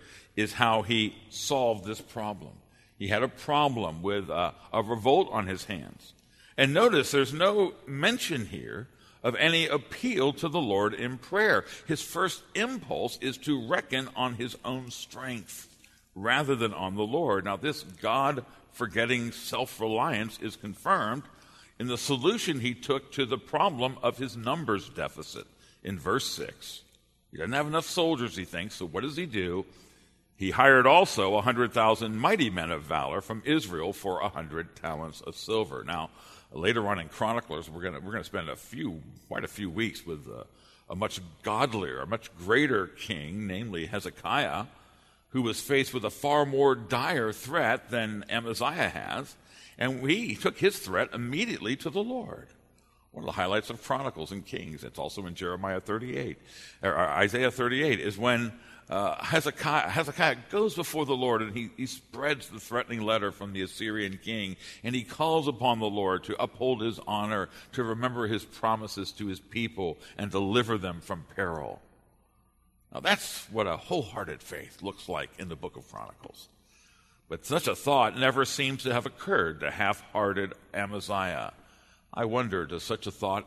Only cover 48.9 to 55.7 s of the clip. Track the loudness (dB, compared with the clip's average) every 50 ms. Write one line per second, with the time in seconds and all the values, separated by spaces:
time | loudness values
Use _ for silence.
48.9 | 0 -4 -6 -6 -6 -6 -8 -10 -14 -20 -20 -20 -20 -20 -20 -14 -6 -2 -2 0
49.9 | 0 0 2 2 2 2 0 -4 -4 -2 -2 -2 0 4 2 2 2 2 -6 0
50.9 | 2 2 2 2 -2 -6 -4 -2 -2 -2 -2 -2 -2 -4 -2 -4 -4 -4 -4 -4
51.9 | -2 -2 -2 -2 -4 -6 -8 -8 -12 -14 -14 -18 -20 _ _ _ _ _ _ _
52.9 | _ _ _ _ -14 -10 -8 -6 -2 0 0 2 2 0 0 -2 -10 -10 -4 -2
53.9 | -2 -2 -2 -4 -6 -6 -8 -8 -8 -10 -10 -8 -10 -8 -8 -8 -10 -10 -10 -12
54.9 | -8 -6 -6 -6 -6 -8 -8 -8 -8 -6 -4 -4 -4 -4 -4 -4